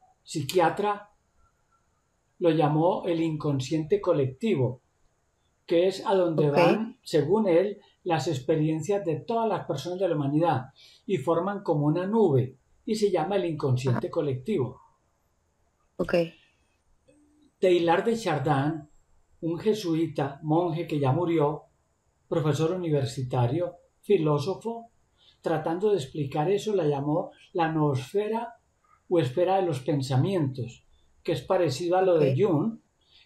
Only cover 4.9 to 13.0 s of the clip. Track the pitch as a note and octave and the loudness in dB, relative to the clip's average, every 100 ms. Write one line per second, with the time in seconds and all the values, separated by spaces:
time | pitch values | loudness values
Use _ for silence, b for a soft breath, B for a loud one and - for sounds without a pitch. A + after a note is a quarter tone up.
4.9 | _ _ _ _ _ _ _ - E3+ F#3 | _ _ _ _ _ _ _ -2 2 2
5.9 | F#3+ - F#3+ E3+ D#3 D3 C#3+ E3+ G#3+ A3+ | 0 0 2 2 2 2 4 4 4 -2
6.9 | - - D#3 C#3+ G#3+ G3 E3 G#3 G#3 b | -10 -2 0 2 2 2 2 2 -4 b
7.9 | b F3+ D#3+ E3+ C3 - D#3 D#3 D#3+ F3 | b -4 -2 -2 -4 -2 0 0 -2 -2
8.9 | G3 E3 C#3+ - A3+ A3 E3+ D3 D3+ F3 | -2 -2 -6 -4 -2 -2 -2 -4 -8 -6
9.9 | F3+ F#3 D3+ C#3 D3+ E3+ C3 - b b | -2 -2 0 0 0 2 0 -4 b b
10.9 | b b F#3 E3+ E3 F#3 G3+ F#3 D3+ D3 | b b -2 0 0 0 -4 -2 0 2
11.9 | E3+ F#3+ A3+ F#3+ C3 A#2+ - _ _ - | 0 0 2 4 4 0 -6 _ _ -4
12.9 | G#3+ | 0